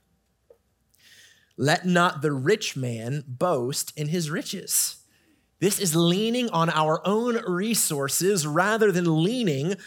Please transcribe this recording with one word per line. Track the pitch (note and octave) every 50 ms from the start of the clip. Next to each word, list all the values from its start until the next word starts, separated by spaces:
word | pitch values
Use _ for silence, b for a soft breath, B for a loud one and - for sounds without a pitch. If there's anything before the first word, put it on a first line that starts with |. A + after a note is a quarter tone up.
| _ _ _ _ _ _ _ _ _ - _ _ _ _ _ _ _ _ B B B B B B B B B B B B B
"Let | - B2+ C#3+ E3 F3 F3
not | F3+ F3 F3 F3 F3+ D#3 D3+
the | C#3+ D#3 C#3+
rich | C3 B2+ D#3+ G#3+ - - - -
man | C#3 B2+ B2 A#2 A2+ A2+ A#2+ C#3 D3+ C3+
boast | - B2 - F3+ F3+ E3 B2+ A#2+ B2+ D3 - - - -
in | D3+ D3+ D3
his | E3 F3+ D#3+ D3
riches." | D#3+ A#3 D4+ - - F#3 - - - - - - - - b b b b b b b b b b b -
This | D#3 G3 G3+ -
is | G3+ E3 D3+
leaning | E3+ E3+ E3+ F3 G3 G#3+ A3+ A#3 B3 A#3+ A3+
on | - E3 E3 E3
our | D3+ D#3 D#3 D#3 D#3+ E3+ -
own | F3+ G#3 A3 A#3+ B3 A3+ - - F3+
resources | F3+ F3 G3+ A3+ A3+ - - - D#3+ C#3 C#3 C#3 - - E3 F#3+ G#3 F#3 D3
rather | D3+ D3 E3 F#3 G#3 A3 A3+ A3 G#3
than | E3+ F3+ F3 E3+ D#3+ D#3 D#3+
leaning | G3 B3 B3+ A#3+ F3+ C#3+ C3+ C#3+ F3+ G3+ F#3+ B